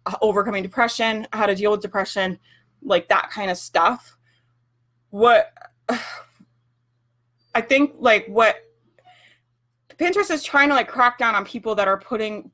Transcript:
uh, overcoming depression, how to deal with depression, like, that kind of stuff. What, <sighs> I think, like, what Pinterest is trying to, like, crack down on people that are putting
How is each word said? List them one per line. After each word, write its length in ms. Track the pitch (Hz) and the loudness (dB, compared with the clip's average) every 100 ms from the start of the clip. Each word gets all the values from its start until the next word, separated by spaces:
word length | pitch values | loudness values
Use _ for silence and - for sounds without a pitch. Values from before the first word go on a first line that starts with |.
| - | -10
uh, 100 | 190 | -2
overcoming 400 | 214 202 196 202 | 0 0 -2 -4
depression, 640 | 185 - 233 - 226 220 226 | -4 -2 -2 -2 -4 -4 -6
how 140 | 220 208 | -2 0
to 100 | 196 | 0
deal 160 | 208 | 0
with 100 | 208 | -2
depression, 560 | 208 202 196 - 190 180 _ _ _ _ | -2 -4 -4 -4 -4 -6 _ _ _ _
like, 260 | - 180 - | -2 0 2
that 220 | 196 - | 0 0
kind 180 | - 196 | -6 -6
of 80 | 180 | -6
stuff. 600 | - 170 170 247 - _ _ _ _ _ _ _ _ _ _ | -2 2 2 0 -8 _ _ _ _ _ _ _ _ _ _
What, 420 | 202 233 233 - - - | 2 6 6 4 -6 -20
<sighs> 1800 | _ - 240 - - - _ _ _ _ _ _ _ _ _ _ _ _ 233 | _ -6 -6 -8 -16 -20 _ _ _ _ _ _ _ _ _ _ _ _ -4
I 60 | |
think, 320 | 233 277 285 - | 2 2 2 0
like, 280 | 240 214 190 | 2 2 2
what 300 | 202 220 - - _ _ _ _ _ _ _ _ _ _ _ _ - | 2 2 2 -8 _ _ _ _ _ _ _ _ _ _ _ _ -4
Pinterest 320 | 339 392 381 | -2 0 -2
is 120 | 311 | -4
trying 240 | - 285 285 | -2 2 2
to, 60 | 269 | 2
like, 140 | 226 | 0
crack 280 | 254 247 247 | 2 2 2
down 180 | 233 214 | -2 -2
on 100 | 196 | -4
people 300 | 240 220 208 | -8 -4 -2
that 120 | 196 | 0
are 100 | 196 | -2
putting 540 | - 226 220 214 - | -4 -6 -6 -8 -14